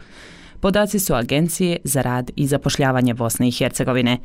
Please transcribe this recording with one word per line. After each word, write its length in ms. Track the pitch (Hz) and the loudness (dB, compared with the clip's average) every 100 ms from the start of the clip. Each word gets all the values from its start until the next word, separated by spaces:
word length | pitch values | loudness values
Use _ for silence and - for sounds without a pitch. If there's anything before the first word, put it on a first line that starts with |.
| - - - - - - | -8 -20 -20 -20 -20 -4
Podaci 400 | 196 202 208 208 | 0 2 2 0
su 140 | 190 | 0
Agencije 640 | 131 120 139 170 - 180 170 | -2 0 0 0 0 -2 -2
za 180 | 139 135 | -2 -2
rad 300 | 123 123 123 - | 0 -2 -4 -2
i 120 | 139 | 0
zapošljavanje 680 | 139 139 - 135 127 123 | 0 0 0 2 2 2
Bosne 340 | 117 117 - 123 | 0 -2 0 0
i 40 | |
Hercegovine, 680 | 120 127 - 131 127 120 120 | 0 -2 -2 0 2 2 0